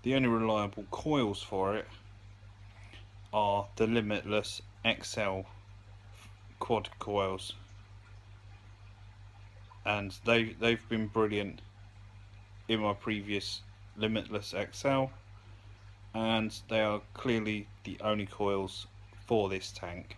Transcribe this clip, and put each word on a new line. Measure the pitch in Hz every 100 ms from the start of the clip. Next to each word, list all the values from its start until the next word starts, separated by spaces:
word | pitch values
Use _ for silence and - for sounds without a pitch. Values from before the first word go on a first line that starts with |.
The | 120
only | 135 127
reliable | 113 113 107 101 104 98
coils | - 151 147 110 98
for | - 95 95 107
it | - - - - - - - - - - - - - - -
are | 107 104 101 98 -
the | 110
Limitless | 117 104 104 101 104 - - - -
X | 113 - - -
L | 101 95 - - - - - - - - - - - -
quad | - 113 - -
coils, | - 101 95 95 - - - - - - - - - - - - - - - - - - - - - - - - 104
and | 104 98 - 113
they, | 117 113 -
they've | 117 113 -
been | 113 107
brilliant | 113 107 104 101 - - - - - - - - - - - -
in | 110
my | 107
previous | 95 - 107 101 101 - - - - - -
Limitless | 110 110 - 104 101
X | 95 98 -
L, | 139 135 135 - - - - - - - - - -
and | 113 113 113 110 - -
they | 113
are | 107 104 -
clearly | - 131 113 107 107 101 -
the | - -
only | 107 104 98
coils | - 101 98 95 - - - - - -
for | 113 98
this | 95 -
tank. | - 90 87 -